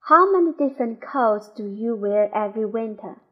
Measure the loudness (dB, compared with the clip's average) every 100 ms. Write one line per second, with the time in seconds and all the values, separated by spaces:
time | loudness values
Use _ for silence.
0 | 6 6 6 4 2 0 -4 -2 -6 -6
1 | -8 0 2 0 -4 -12 -10 -6 -4 -2
2 | 0 2 0 0 -4 -4 -4 -4 -6 -10
3 | -14 -18 _